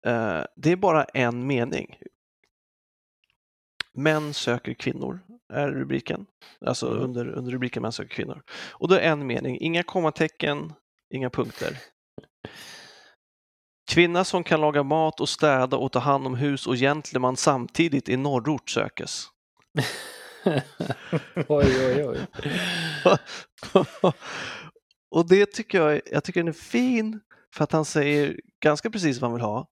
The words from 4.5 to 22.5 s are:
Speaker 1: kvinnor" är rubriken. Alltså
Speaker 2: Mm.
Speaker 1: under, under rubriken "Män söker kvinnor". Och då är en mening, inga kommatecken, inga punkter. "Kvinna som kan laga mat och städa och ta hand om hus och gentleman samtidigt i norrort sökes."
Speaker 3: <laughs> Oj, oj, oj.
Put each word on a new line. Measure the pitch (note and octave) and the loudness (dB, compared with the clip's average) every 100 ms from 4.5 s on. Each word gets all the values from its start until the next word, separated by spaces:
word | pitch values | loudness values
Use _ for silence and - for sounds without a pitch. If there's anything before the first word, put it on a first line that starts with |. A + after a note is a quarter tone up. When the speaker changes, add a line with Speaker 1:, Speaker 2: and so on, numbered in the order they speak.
| A#2+ - | -2 -4
Speaker 1:
kvinnor" | - B2+ - C3 D#3 _ A#3+ _ | -6 -6 -4 -8 -8 _ -20 _
är | - C#3+ | -4 -4
rubriken. | C3+ C3+ C3+ - - G3+ _ - _ | -4 -4 -4 -4 -10 -10 _ -20 _
Alltså | - B2 A#2+ | -4 -4 -2
Speaker 2:
Mm. | G#2 | -2
Speaker 1:
under, | B2+ A#2+ A#2+ | -2 -4 -6
under | - B2 | -8 -6
rubriken | B2+ B2 A#2+ | -4 -4 -4
"Män | A2+ | -6
söker | A2+ G2+ | -6 -10
kvinnor". | - - C#3+ - - - | -8 -8 -10 -16 -16 -16
Och | - E3+ | -6 4
då | |
är | F#3 | 4
en | E3 D3 C#3 | 4 0 -2
mening, | A#2+ C3+ B2 | -2 -4 -4
inga | E3 E3+ | -2 -2
kommatecken, | F3 F#3+ D#3 - D#3 _ D#3 D3 D#3+ D#3 _ _ _ | -2 0 -2 0 -2 _ -4 -4 -8 -16 _ _ _
inga | C3+ B2+ | -6 -4
punkter. | - A#2+ - - C3 - _ _ - _ _ - - - - - - _ _ _ _ _ _ _ _ - | -4 -4 -4 -8 -8 -16 _ _ -20 _ _ -20 -18 -18 -20 -20 -20 _ _ _ _ _ _ _ _ 0
"Kvinna | E3 F3 F3 | 4 6 4
som | F#3+ F#3 | 2 -2
kan | - D#3+ | 2 2
laga | D3+ D3 | 4 2
mat | C#3 D#3 D#3 - | 2 2 2 0
och | C#3+ | -4
städa | - D3+ C3+ B2+ C3+ | 2 4 4 2 0
och | C3 | 0
ta | B2+ | 0
hand | C3 C#3 C3 | 2 2 0
om | |
hus | B2+ C#3+ C#3 - | -2 -2 -2 -2
och | |
gentleman | B2 C3+ D3+ - B2+ B2+ B2+ | 2 2 0 -2 0 0 2
samtidigt | D#3+ C3+ A#2+ - E3+ C#3+ - | 2 2 -2 0 2 2 0
i | B2+ | 0
norrort | C#3+ C3 A#2+ C#3 - | 2 0 0 -4 -2
sökes." | A#2 - - - - - _ _ _ _ | -2 -2 -6 -10 -10 -12 _ _ _ _
Speaker 3:
<laughs> | D3+ A#2+ - - - - - F#3+ D3 - - - - - E3 - F3 - | -4 -4 -6 -14 -18 -20 -4 0 0 -4 -10 -6 -6 -4 -4 -4 -6 2
Oj, | D3 C#3 C3 C3 | 6 6 4 2
oj, | C3+ C#3 | 0 0
oj. | B2+ C3+ - D3 | -4 -8 -8 -6